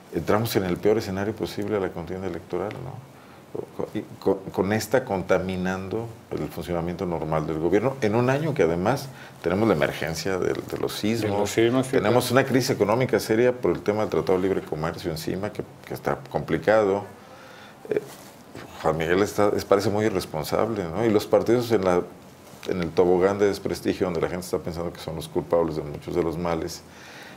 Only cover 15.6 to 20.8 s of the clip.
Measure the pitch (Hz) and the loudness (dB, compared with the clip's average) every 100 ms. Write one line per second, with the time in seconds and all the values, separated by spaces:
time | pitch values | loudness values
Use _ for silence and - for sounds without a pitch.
15.6 | - - - - - 71 - 78 71 80 | -12 -16 -12 -6 -4 -4 -4 -6 -2 0
16.6 | - 110 101 101 101 - - - - - | 4 4 4 2 -2 -14 -20 -20 -20 -20
17.6 | - - - - - - - - - - | -20 -18 -4 -4 -4 -14 -20 -20 -20 -18
18.6 | - - 80 78 80 92 101 - 104 98 | -16 -2 0 0 2 4 2 2 2 2
19.6 | - 101 104 104 107 98 - 76 73 85 | 2 2 4 2 2 0 -2 -4 -2 0
20.6 | 107 104 | 0 0